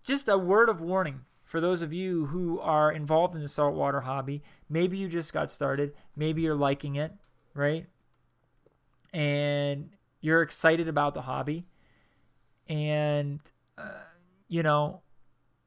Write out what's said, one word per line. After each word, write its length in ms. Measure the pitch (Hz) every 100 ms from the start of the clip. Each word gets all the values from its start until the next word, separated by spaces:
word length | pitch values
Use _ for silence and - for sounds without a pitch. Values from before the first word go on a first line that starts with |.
just 240 | - 269 -
a 100 | 196
word 320 | 180 208 233
of 100 | 175
warning 420 | 165 185 170 135 127 _
for 160 | _ 165
those 220 | 170 180
of 100 | 160
you 360 | 170 190 170 143
who 320 | 175 175 175
are 320 | - 151 151
involved 440 | 156 147 156 180 165
in 60 |
the 60 | 147
saltwater 540 | - 147 151 139 139
hobby. 420 | 127 135 131 143 - - -
Maybe 280 | 156 180 190
you 100 | 190
just 240 | 170 160
got 160 | 156 151
started. 440 | - 139 139 143 - - -
Maybe 280 | 151 160
you're 120 | 160 147
liking 400 | 139 143 147 143
it, 180 | 156 - - _ _
right? 340 | 147 143 160 185 _ _ _ _ _ _ _ _ _ _ _ _
And 800 | 170 147 143 147 143 143 143 160 - _ _
you're 220 | 151 165
excited 440 | 160 - 160 165 160
about 260 | 151 147
the 100 | 147
hobby. 420 | 131 135 135 160 180 _ _ _ _ _ _ _ _ _ -
And, 720 | 156 151 151 151 147 143 147 - _ _ -
uh, 260 | - 147 - - _ _ _
you 160 | 165
know, 380 | 156 147 147 - _ - - _ _ _